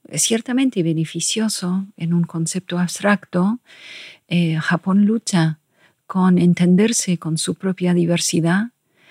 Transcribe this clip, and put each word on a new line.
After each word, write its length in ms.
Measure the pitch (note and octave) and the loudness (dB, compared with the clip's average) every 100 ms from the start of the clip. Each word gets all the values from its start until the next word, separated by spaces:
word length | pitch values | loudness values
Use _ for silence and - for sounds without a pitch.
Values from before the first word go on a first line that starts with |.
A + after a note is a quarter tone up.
| - | -10
eh, 80 | D#3+ | -4
ciertamente 640 | - A3+ A#3 B3 C4+ G3+ | -2 -2 -2 0 0 0
beneficioso 1040 | E3 D#3+ D#3 E3 - A3 A3 - F3+ F#3 G3 - | 0 0 -2 -4 -4 -2 -2 -2 -4 -4 -6 -6
en 160 | E3 | -2
un 100 | F3 | 0
concepto 540 | E3 E3 D#3+ F#3 - F3 | 0 -4 -4 -6 -6 -4
abstracto, 800 | F3+ - G3+ G3+ - F3+ F#3+ A#3+ _ - - - - - _ | -4 -2 0 0 -2 -2 0 -2 _ -20 -20 -20 -20 -20 _
eh, 280 | F3 E3+ D#3+ | 0 0 0
Japón 460 | - F3 - G3 G#3 | -2 -2 2 2 2
lucha 540 | A3+ - F3+ D#3+ D3+ _ _ _ _ - | 0 0 0 0 -2 _ _ _ _ -6
con 300 | F#3+ F#3 F3+ | 0 4 4
entenderse 800 | F3 F3 F3+ F3+ A3 A#3+ - E3+ | 4 4 4 4 4 0 -2 -4
con 200 | D#3+ D#3+ | -4 -4
su 180 | - E3+ | -4 -4
propia 380 | F#3+ F#3 F3+ | -6 -2 0
diversidad. 800 | F3 E3+ E3+ - F3 E3 F#3 A#3+ - _ _ _ | 2 2 0 0 0 0 0 -2 -10 _ _ _